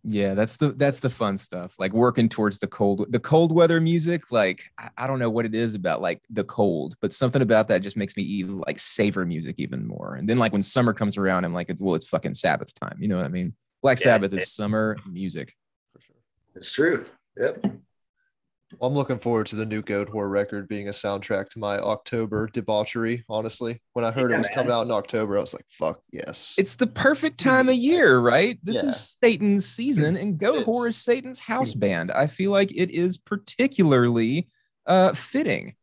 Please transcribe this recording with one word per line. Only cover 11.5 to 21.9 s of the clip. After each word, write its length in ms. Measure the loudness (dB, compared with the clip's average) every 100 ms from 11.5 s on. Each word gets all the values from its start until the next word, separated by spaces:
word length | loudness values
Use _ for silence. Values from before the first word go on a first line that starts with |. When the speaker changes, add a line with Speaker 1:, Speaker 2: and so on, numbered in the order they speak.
Speaker 1:
like, 160 | -4 -6
"It's, 120 | -2
well, 140 | 0 0
it's 120 | 0
fucking 280 | -4 -4 -2
Sabbath 380 | 0 0 -6 -12
time." 180 | -12 -6
You 80 | -4
know 80 | -2
what 80 | -2
I 40 |
mean? 240 | -4 -6 -8 _ _
Black 180 | 0 4
Speaker 2:
Yeah, 40 | 4
Speaker 1:
Sabbath 260 | 4 2
is 100 | -2
Speaker 2:
yeah. 200 | -2 -2
Speaker 1:
summer 340 | -2 0 -2 -4 -10
music. 480 | -8 -8 -8 -12 _ _ _ _
For 60 | _
sure. 140 | _ _ _ _ _ -12
Speaker 2:
It's 160 | -8
true. 340 | 0 2 0 -6 _ _ -4
Yep. 280 | -2 -2 -6 -6 _ _ _ _ _ _ _ _ _ -6
Speaker 3:
Well, 80 | -2
I'm 80 | 0
looking 200 | -2 -2
forward 300 | 0 0 -2
to 80 | -6
the 100 | -4
new 160 | -6
Goat 280 | -4 -4 -4
Whore 200 | -4 -2
record 380 | 0 -2 -6 -6
being 220 | -8 -6
a 20 |
soundtrack 560 | -6 -4 -4 -2 -4 -4
to 80 | -8
my 180 | -4 -2
October 680 | -2